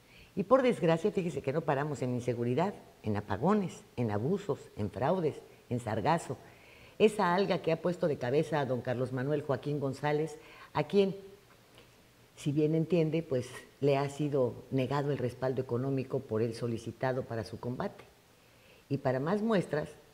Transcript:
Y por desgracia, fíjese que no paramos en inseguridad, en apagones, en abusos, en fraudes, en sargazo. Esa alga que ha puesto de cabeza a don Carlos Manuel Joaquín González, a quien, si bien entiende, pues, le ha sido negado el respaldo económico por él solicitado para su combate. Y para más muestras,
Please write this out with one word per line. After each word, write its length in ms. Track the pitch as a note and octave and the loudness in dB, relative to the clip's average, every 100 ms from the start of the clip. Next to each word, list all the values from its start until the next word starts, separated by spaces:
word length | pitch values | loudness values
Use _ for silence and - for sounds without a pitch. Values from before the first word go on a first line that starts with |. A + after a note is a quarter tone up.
| - - - - | -20 -20 -10 -6
Y 60 | |
por 180 | G3 C4 | 4 6
desgracia, 500 | B3+ E3+ E3 E3 G#3 | 6 4 4 4 2
fíjese 300 | G3 F3 C#3 | 0 -2 -2
que 100 | C3+ | -2
no 100 | C#3+ | 0
paramos 420 | D3 C3+ D3+ C3+ | 0 0 0 -2
en 100 | B2+ | -2
inseguridad, 600 | B2 A#2+ A#2 A#2+ B2 F#3 G3 - - | -2 -2 0 0 2 0 -2 -14 -8
en 160 | G#2+ G#2 | -2 -2
apagones, 640 | G#2 G#2 D3+ G#3+ F3+ - - - | -2 0 2 2 0 -6 -10 -4
en 160 | A#2+ | -2
abusos, 480 | G#2 B2 G3 - C3+ - - | 0 0 -2 -2 -6 -6 -6
en 160 | G#2+ | -6
fraudes, 500 | F#2+ B2+ F#3 D#3 - - - - | -2 0 2 0 -4 -10 -20 -4
en 80 | A#2+ | -4
sargazo. 580 | A2 A2 A#2 E3 - - - - - - - - | -2 0 2 2 0 -10 -10 -20 -20 -20 -18 2
Esa 340 | G#3+ G#3+ F3+ | 4 4 2
alga 300 | F3 F#3+ F3 | 2 2 0
que 80 | D#3+ | 0
ha 100 | D#3+ | 0
puesto 260 | F3+ F3 F3 | 0 0 0
de 120 | C3+ | 0
cabeza 400 | B2 C#3 D#3 D#3 | 0 2 2 0
a 80 | A#2+ | 0
don 140 | B2+ | -2
Carlos 300 | B2 A#2+ B2+ | -2 -2 -2
Manuel 280 | C3 C3+ D3 | -2 0 0
Joaquín 380 | D3 C3 D3 D3 | 0 -2 -2 -2
González, 580 | C3+ C3 D3 D3 D#3 - - - - | -2 -2 0 0 0 -6 -18 -20 -6
a 100 | - | -4
quien, 320 | D3+ G3+ G3 - - - - - - - - - - - - - | 2 4 4 0 -12 -20 -20 -20 -20 -20 -20 -20 -20 -20 -20 -8
si 160 | D#3 | -2
bien 240 | C#3+ D3+ D#3+ | 2 2 2
entiende, 480 | D#3 F3 D#3+ D#3+ | 2 2 2 0
pues, 260 | D#3+ C3 A#2+ - - - | 0 -2 -2 -10 -18 -2
le 160 | C#3 C#3 | 2 2
ha 100 | C#3+ | 0
sido 440 | C#3 D3 C#3 B2 A2 - | -2 0 2 2 0 -4
negado 420 | C3+ B2+ C#3+ C#3+ | -2 0 0 0
el 60 | C#3 | 0
respaldo 420 | B2 A#2 C3 B2+ | -2 -2 -2 -2
económico 600 | B2 A#2+ C3+ C3+ B2 C#3 | -2 -2 0 -2 -2 -4
por 240 | - A2 | -2 0
él 100 | A#2 | 0
solicitado 720 | A2+ A#2+ A2+ A2+ - C3 C3 | -2 -4 -4 -6 -4 -2 -2
para 200 | A#2+ A2+ | -4 -6
su 160 | G#2 A2 | -6 -8
combate. 440 | B2 B2+ F#3+ - - - _ - - - - - - | -6 -4 -6 -8 -18 -20 _ -20 -20 -20 -20 -20 -6
Y 100 | C3+ | -2
para 200 | C3+ C3 | 0 0
más 220 | D3 G#3 | 0 0
muestras, 480 | A3 G#3+ D#3 D3 D#3 - - | 2 2 2 -2 -4 -10 -20